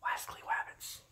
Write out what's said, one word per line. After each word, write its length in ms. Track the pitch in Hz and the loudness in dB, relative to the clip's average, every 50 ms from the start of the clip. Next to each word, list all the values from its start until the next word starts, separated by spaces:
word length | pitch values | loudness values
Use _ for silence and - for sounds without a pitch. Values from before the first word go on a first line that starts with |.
Wesley 400 | - - - - - - - - | 4 2 2 2 0 -4 -6 -8
Wabbits. 580 | - - - - - - - - - - - - - - | 0 2 2 2 2 0 -4 -10 -8 -8 -8 -8 -12 -16